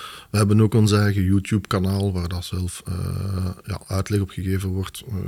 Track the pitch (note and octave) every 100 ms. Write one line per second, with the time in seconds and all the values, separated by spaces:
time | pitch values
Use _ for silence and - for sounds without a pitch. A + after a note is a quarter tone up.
0 | - - - G#2 G#2 G#2+ G#2+ A#2 G#2+ G#2
1 | G#2 G2 F#2 G2 F#2+ G#2+ - G2 F#2+ G2
2 | G2 F#2 E2+ F2+ - F#2 F2+ - - F2+
3 | F#2 F#2 F#2+ F#2 F#2 - - - - F#2+
4 | F#2+ G#2 F#2 - F#2 F#2+ F#2+ F#2 F#2+ -
5 | F2+ F#2+